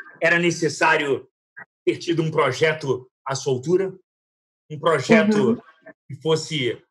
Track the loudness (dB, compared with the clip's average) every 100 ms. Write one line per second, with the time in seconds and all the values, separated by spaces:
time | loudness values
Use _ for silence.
0 | -18 -4 0 2 0 0 -4 0 2 2
1 | 0 -4 -4 _ _ -20 -20 _ -4 -2
2 | -2 -2 0 0 0 2 0 0 -4 -4
3 | -6 _ -8 -6 -4 -4 0 0 0 -8
4 | _ _ _ _ _ _ _ -4 0 0
5 | 4 4 6 2 2 0 -6 _ -20 -20
6 | _ -8 -2 -2 -2 -4 -4 -6 _